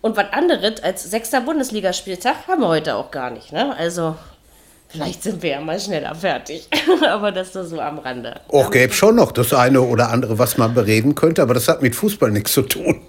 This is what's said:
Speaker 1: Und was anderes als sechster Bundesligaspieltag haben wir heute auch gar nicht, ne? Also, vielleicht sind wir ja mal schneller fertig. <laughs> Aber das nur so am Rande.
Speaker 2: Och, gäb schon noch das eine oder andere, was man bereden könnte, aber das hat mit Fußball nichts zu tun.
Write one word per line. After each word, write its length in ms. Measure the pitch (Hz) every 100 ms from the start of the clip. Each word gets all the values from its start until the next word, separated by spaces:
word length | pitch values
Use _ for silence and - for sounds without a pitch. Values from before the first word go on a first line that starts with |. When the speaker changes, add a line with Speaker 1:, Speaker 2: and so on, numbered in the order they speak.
Speaker 1:
Und 120 | 226 220
was 160 | 202
anderes 500 | 247 339 254 196 220
als 220 | 170 190
sechster 360 | - 214 226 269
Bundesligaspieltag 1080 | 247 320 262 214 185 180 - 180 247 294 -
haben 140 | 370
wir 40 | 208
heute 300 | 160 151 110
auch 160 | -
gar 180 | 143 127
nicht, 220 | 117 -
ne? 200 | 151 277 240
Also, 400 | 170 175 165 160 - - _ _ _ _ _
vielleicht 340 | 160 143 -
sind 200 | - 180
wir 80 | 170
ja 100 | 139
mal 180 | 156 175
schneller 340 | 196 165 143 160
fertig. 500 | 185 135 - 147 - 294 -
<laughs> 200 | 339 294
Aber 220 | 202 208
das 240 | 190 185
nur 100 | 196
so 160 | 175 165
am 200 | 147 151
Rande. 400 | 131 123 117 - -
Speaker 2:
Och, 220 | 147 131
gäb 220 | 123 123
schon 200 | - 202
noch 160 | 233 156
das 240 | - 120
eine 260 | 139 123 135
oder 280 | 123 117 117
andere, 320 | 117 120 110
was 180 | 120 -
man 160 | 113
bereden 400 | 120 104 110 123
könnte, 260 | 147 156 165
aber 140 | 135
das 140 | 120 110
hat 140 | 160
mit 120 | 131
Fußball 380 | - 208 208 127
nichts 200 | 104 107
zu 100 | -
tun. 380 | 127 - - -